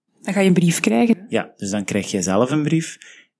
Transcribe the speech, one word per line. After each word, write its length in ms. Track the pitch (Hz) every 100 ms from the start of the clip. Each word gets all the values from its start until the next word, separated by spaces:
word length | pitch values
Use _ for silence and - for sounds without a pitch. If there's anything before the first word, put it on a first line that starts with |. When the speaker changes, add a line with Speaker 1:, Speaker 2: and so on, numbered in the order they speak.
| _ _
Speaker 1:
Dan 120 | -
ga 60 | 196
je 80 | 190
een 60 |
brief 260 | 180 170 -
krijgen. 460 | 220 226 233 226 -
Speaker 2:
Ja, 260 | 110 - _
dus 140 | 101
dan 140 | 104
krijg 280 | 98 107 92
je 100 | 101
zelf 300 | 90 98 127
een 120 | 151
brief. 340 | 151 160 160 - - - _ _